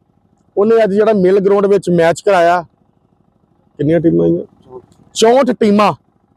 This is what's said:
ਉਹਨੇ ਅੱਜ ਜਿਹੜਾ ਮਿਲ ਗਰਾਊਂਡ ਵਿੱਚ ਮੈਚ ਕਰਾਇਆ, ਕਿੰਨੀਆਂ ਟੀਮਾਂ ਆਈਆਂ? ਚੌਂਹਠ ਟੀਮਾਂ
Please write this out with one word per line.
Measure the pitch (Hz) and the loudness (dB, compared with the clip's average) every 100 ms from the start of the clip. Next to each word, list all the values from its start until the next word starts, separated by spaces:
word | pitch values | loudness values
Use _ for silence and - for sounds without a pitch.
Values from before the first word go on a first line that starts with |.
| _ _ _ _ _ 190 | _ _ _ _ _ -4
ਉਹਨੇ | 214 226 | 0 0
ਅੱਜ | 214 | 0
ਜਿਹੜਾ | 202 214 | 0 0
ਮਿਲ | 214 180 196 | 0 2 0
ਗਰਾਊਂਡ | 196 202 196 | 0 0 0
ਵਿੱਚ | 196 - | -2 0
ਮੈਚ | 175 165 170 | 0 0 -2
ਕਰਾਇਆ, | 208 185 170 180 151 _ _ _ _ _ _ _ _ _ _ - | -2 0 0 -2 -6 _ _ _ _ _ _ _ _ _ _ -6
ਕਿੰਨੀਆਂ | 143 165 | -2 0
ਟੀਮਾਂ | 165 170 170 | 0 0 0
ਆਈਆਂ? | 170 - _ - 127 - _ _ | -2 -8 _ -20 -20 -20 _ _
ਚੌਂਹਠ | - 220 254 254 214 | -2 2 2 0 -2
ਟੀਮਾਂ | 214 202 202 147 _ _ _ | 0 0 0 -4 _ _ _